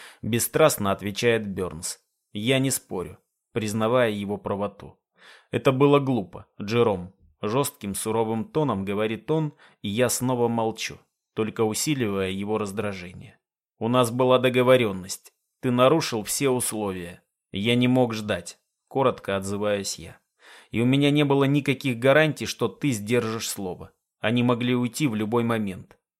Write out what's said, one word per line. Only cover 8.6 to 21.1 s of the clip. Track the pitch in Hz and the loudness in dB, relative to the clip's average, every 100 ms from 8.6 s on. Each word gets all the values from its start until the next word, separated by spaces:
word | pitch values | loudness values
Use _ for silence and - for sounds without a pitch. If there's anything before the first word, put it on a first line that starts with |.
| 147 101 | -2 -2
говорит | 98 101 110 110 - | -2 -2 -2 -4 -2
он, | 156 151 - - _ | -2 -2 -6 -20 _
и | 104 | -6
я | 104 123 | 0 0
снова | - 123 123 120 | 0 -2 0 0
молчу, | 117 113 107 - - _ _ _ | 2 -2 -4 -10 -12 _ _ _
только | - 107 101 | -4 -4 0
усиливая | 110 107 - 143 110 98 95 | 0 0 -2 0 0 0 -2
его | 95 101 107 | -4 -4 -4
раздражение. | 104 98 104 98 90 90 - _ _ _ _ _ | -4 -6 -6 -8 -14 -16 -20 _ _ _ _ _
"У | 113 | 0
нас | 123 120 | 2 2
была | 123 127 127 | 2 4 4
договоренность. | 127 123 123 127 113 92 90 - - _ _ _ | 4 2 6 6 4 -4 -10 -14 -14 _ _ _
Ты | 131 | -2
нарушил | 123 131 160 - 113 | 4 6 6 2 -4
все | 101 - 139 | -4 -2 0
условия. | 127 113 110 104 92 85 90 _ _ _ | 0 -2 -4 -4 -6 -10 -14 _ _ _
Я | 98 107 | -4 0
не | 120 123 | 2 4
мог | 127 123 | 4 2
ждать", | 110 104 92 87 - _ _ _ | -2 -4 -6 -6 -20 _ _ _
коротко | 135 131 104 - 98 | 0 0 0 -4 -4
отзываюсь | 95 101 104 104 95 - | -4 -4 -2 -2 -4 -10
я. | 76 - _ _ - - _ | -14 -20 _ _ -20 -20 _
"И | - | 0
у | |
меня | 120 135 143 | 2 4 4